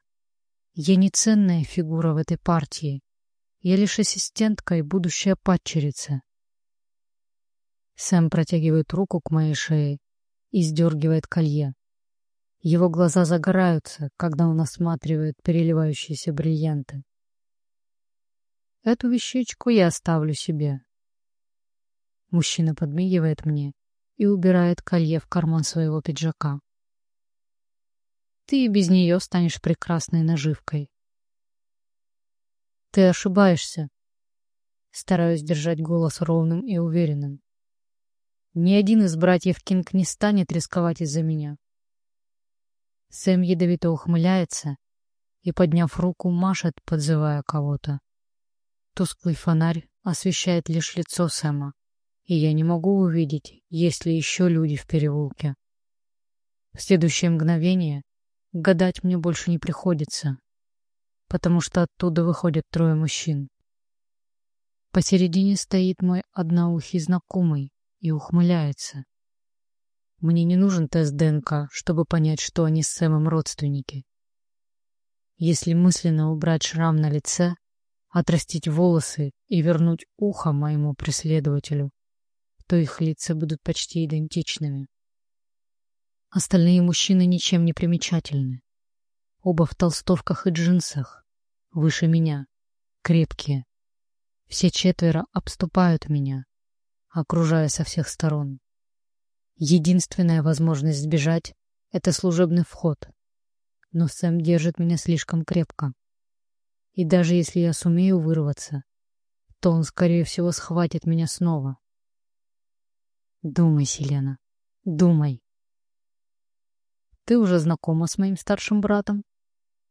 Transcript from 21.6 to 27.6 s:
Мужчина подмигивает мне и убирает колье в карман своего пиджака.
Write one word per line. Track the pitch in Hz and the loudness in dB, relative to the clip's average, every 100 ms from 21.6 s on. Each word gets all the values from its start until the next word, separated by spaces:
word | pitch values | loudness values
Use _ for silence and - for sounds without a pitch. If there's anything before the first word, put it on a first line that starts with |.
| _ _ _ _ _ _ _ | _ _ _ _ _ _ _
Мужчина | 175 - - 160 | -2 0 0 -2
подмигивает | 151 151 151 185 180 160 151 | -2 -4 -2 0 0 0 -2
мне | 156 147 143 - _ _ _ - | -2 -2 -4 -10 _ _ _ 0
и | 202 | 2
убирает | 196 180 180 175 175 | 4 4 4 2 0
колье | - 175 156 160 | -2 0 2 0
в | - | -2
карман | 180 160 160 | -2 0 0
своего | 147 165 156 156 | -2 -2 -2 -2
пиджака. | 156 143 160 - 151 139 - _ _ _ _ _ _ _ _ _ | -4 -4 -4 -4 -6 -6 -12 _ _ _ _ _ _ _ _ _